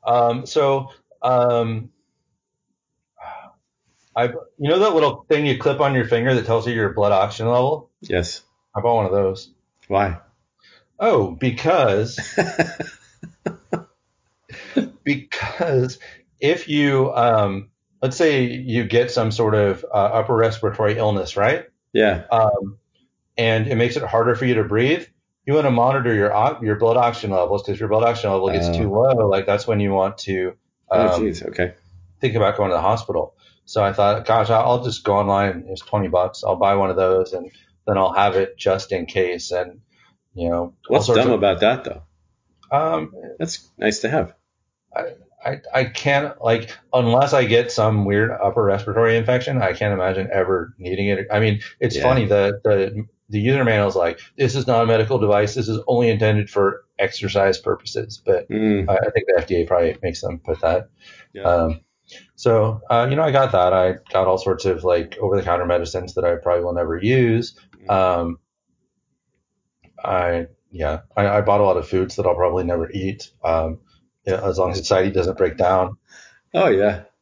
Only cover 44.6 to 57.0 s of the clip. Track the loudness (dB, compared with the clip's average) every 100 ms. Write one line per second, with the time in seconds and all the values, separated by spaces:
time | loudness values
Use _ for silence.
44.6 | _ _ _ -10 -10 -14 _ _ -10 -10
45.6 | -6 -4 -4 -4 -2 0 -2 -4 0 0
46.6 | -2 -18 _ 0 2 2 4 2 2 2
47.6 | 0 0 0 2 0 0 0 0 -2 2
48.6 | 0 0 -2 0 2 2 0 -2 0 -2
49.6 | -2 -2 -2 0 -2 -2 -2 -2 0 -2
50.6 | -4 -12 -8 -4 -2 -2 -2 0 0 -2
51.6 | -6 -6 -4 0 0 2 2 2 2 0
52.6 | 0 2 0 -4 -12 _ _ -2 0 2
53.6 | 2 2 2 0 -2 -4 -16 -2 -2 0
54.6 | 0 2 4 2 2 0 2 2 2 -2
55.6 | -4 -4 -2 0 2 2 2 0 0 0
56.6 | 0 0 _ -4